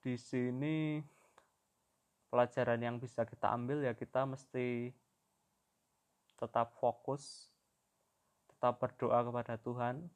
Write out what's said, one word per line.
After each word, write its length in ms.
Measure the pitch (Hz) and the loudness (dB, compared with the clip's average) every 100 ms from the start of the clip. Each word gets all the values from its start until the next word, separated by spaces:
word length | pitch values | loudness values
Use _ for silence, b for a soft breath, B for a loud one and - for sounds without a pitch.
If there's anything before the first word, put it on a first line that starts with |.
Di 160 | - 123 | -2 -4
sini 800 | - 127 123 123 147 156 156 151 143 b b b b _ _ _ _ _ _ _ _ | -2 0 0 0 0 0 0 -2 -6 b b b b _ _ _ _ _ _ _ _
pelajaran 520 | 123 120 - 120 117 | 2 4 2 2 2
yang 160 | 117 120 | 0 -4
bisa 240 | 123 - | -6 -2
kita 280 | 117 - - | -4 0 0
ambil 320 | 120 120 143 135 | 0 -2 0 0
ya, 80 | |
kita 320 | 117 - 127 135 | -2 -2 0 0
mesti 640 | 131 - 127 123 120 123 123 _ _ _ _ _ _ _ _ _ _ _ _ _ _ | -4 -6 -4 -2 -2 -4 -8 _ _ _ _ _ _ _ _ _ _ _ _ _ _
tetap 360 | 117 117 117 - | -2 0 0 2
fokus, 680 | 123 113 - 139 - - - _ _ _ _ _ _ _ _ _ _ | 0 0 -4 -6 -6 -18 -20 _ _ _ _ _ _ _ _ _ _
tetap 320 | - 123 123 | 0 0 2
berdoa 400 | 127 - 120 120 | -2 0 2 4
kepada 320 | 120 120 117 113 | 2 -2 -4 -6
Tuhan. 480 | 123 123 120 127 175 | -6 -2 -2 -4 -10